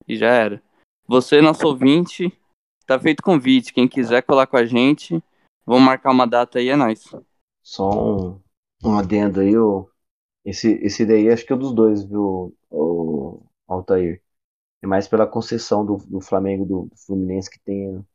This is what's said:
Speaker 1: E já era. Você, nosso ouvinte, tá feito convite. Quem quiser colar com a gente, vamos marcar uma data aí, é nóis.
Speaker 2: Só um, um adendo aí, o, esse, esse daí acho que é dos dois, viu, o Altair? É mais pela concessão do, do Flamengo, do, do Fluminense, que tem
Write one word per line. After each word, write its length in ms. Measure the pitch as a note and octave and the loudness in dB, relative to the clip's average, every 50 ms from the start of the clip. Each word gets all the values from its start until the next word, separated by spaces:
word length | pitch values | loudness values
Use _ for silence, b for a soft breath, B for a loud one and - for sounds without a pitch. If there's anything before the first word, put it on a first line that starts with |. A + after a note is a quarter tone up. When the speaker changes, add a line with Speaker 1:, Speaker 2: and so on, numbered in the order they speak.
| _ - | _ -10
Speaker 1:
E 80 | A2+ | -6
já 120 | G#2+ A2 A#2 | -2 0 2
era. 340 | B2 A#2+ A2 G#2 G#2 - _ _ _ _ _ _ _ _ _ - | 2 2 2 0 -4 -10 _ _ _ _ _ _ _ _ _ 0
Você, 340 | A#2+ B2+ B2 - D3 D3 | 0 0 2 4 4 6
nosso 240 | D#3 D#3 D#3 - - D#3 | 6 6 4 2 0 -2
ouvinte, 640 | C3+ B2+ C3 C3+ D3 E3+ F3 - - - F3+ F3+ - _ _ _ _ _ _ _ _ _ _ | 0 2 2 2 4 2 0 -2 -6 -6 -6 -6 -8 _ _ _ _ _ _ _ _ _ _
tá 140 | - C3 B2+ | -2 -2 0
feito 240 | - D#3+ D3+ - - | 0 0 -2 0 0
convite. 500 | G3+ F3+ D3 B2 C3 C3 B2+ A#2 - - | 0 0 2 4 4 2 2 2 0 0
Quem 140 | C3 B2 C3 | 0 0 0
quiser 340 | - C3+ A#2+ A2+ A#2+ B2+ - | 0 -2 -2 0 0 0 2
colar 240 | - D3 C3+ C3 - | 2 2 2 2 2
com 100 | - B2 | 2 0
a 80 | A#2 | 0
gente, 560 | A#2 B2 A#2+ B2+ C#3 D3+ - - - E3+ E3 - _ _ _ _ _ _ _ _ | 2 2 2 2 2 0 -2 -4 -8 -8 -8 -8 _ _ _ _ _ _ _ _
vamos 180 | - A#2+ B2+ C3+ | 0 4 6 6
marcar 280 | C3 C3 B2+ - C#3 | 6 4 2 2 2
uma 140 | C3 B2+ B2+ A2+ | 2 4 2 2
data 320 | A#2+ A#2+ A#2+ - - B2 | 2 0 0 0 -2 -4
aí, 100 | B2 B2+ | -2 0
é 60 | C#3 | 0
nóis. 280 | D3 - A2 A2 - - - - - - _ _ _ _ _ _ _ | 0 0 0 -2 -4 -10 -18 -20 -20 -20 _ _ _ _ _ _ _
Speaker 2:
Só 280 | _ - - - G2 F#2+ | _ -14 -8 -4 -2 -2
um, 520 | G#2 A2 A2+ A2 G#2 G2 F#2 F2+ F#2+ F#2+ _ _ _ _ _ _ _ _ - | -2 -2 -2 -2 -2 -4 -4 -8 -10 -14 _ _ _ _ _ _ _ _ -4
um 140 | A2+ G#2 G#2 | -2 0 0
adendo 440 | G2 F2+ G#2+ G#2 G#2 G2+ F2+ G2 | -2 -2 -2 0 0 0 0 0
aí, 160 | G2 G2 A2 A2+ | 2 2 4 4
o, 320 | A2 G#2+ G2 F#2+ - - _ _ _ _ _ _ _ _ _ _ - | 2 2 0 -2 -6 -10 _ _ _ _ _ _ _ _ _ _ -14
esse, 260 | G2 F#2+ - - A2 G#2 - - | -12 -8 -2 0 0 0 0 -2
esse 220 | G2+ - - A#2 | -4 -4 -2 0
daí 240 | G#2 A2 G#2+ G#2+ A2+ | 2 4 4 4 4
acho 160 | A#2 A2+ - | 2 2 0
que 80 | - C3+ | -4 -4
é 20 | |
dos 180 | B2 C3+ C3+ A#2+ | -4 -4 -2 0
dois, 300 | A2 A2 A2 G#2 G2+ G2 | 2 2 2 2 0 -4
viu, 520 | G2 G2+ G#2 G2+ G2 F#2+ F#2 F2+ - - _ _ _ | -6 -4 -4 -2 -2 -4 -6 -8 -10 -14 _ _ _
o 760 | - D2+ D#2 E2 F2 E2+ E2 D#2+ D#2 C#2+ C2+ E2+ - - _ _ _ _ _ - | -6 -4 -2 -2 -2 -2 -4 -4 -4 -6 -8 -10 -12 -16 _ _ _ _ _ -10
Altair? 540 | F#2 F#2 F2+ - A#2+ A2+ F2+ E2+ E2 - _ _ _ _ _ _ _ _ _ _ _ _ | -10 -8 -4 0 0 0 0 -2 -6 -8 _ _ _ _ _ _ _ _ _ _ _ _
É 60 | - G2 | -6 -4
mais 200 | F#2+ F#2+ - - | -2 -2 -2 0
pela 200 | - G2+ F2+ - | 0 0 0 0
concessão 580 | - A#2 A2+ - A#2+ A2+ - - A2 G#2 G#2 | -2 -6 -6 -6 -6 -8 -4 -2 -2 -2 -2
do, 120 | G2+ G2+ G2 | -2 -4 -6
do 240 | - - F#2+ F#2 | -6 -10 -12 -12
Flamengo, 440 | - - G2+ F#2+ F#2+ G2 G2 F#2+ G2 | -8 -4 -4 -2 -2 -2 -4 -4 -4
do, 200 | F#2 F#2+ F#2 - | -4 -6 -6 -8
do 120 | - - _ | -10 -16 _
Fluminense, 520 | _ - G2 G2 F#2+ F#2 F#2 F#2+ F#2 - | _ -8 -6 -6 -4 -4 -6 -6 -8 -10
que 100 | - _ | -14 _
tem 460 | _ G2+ G2 G2 G2 G2 F#2+ F#2 G2 _ | _ -10 -8 -8 -8 -8 -10 -12 -16 _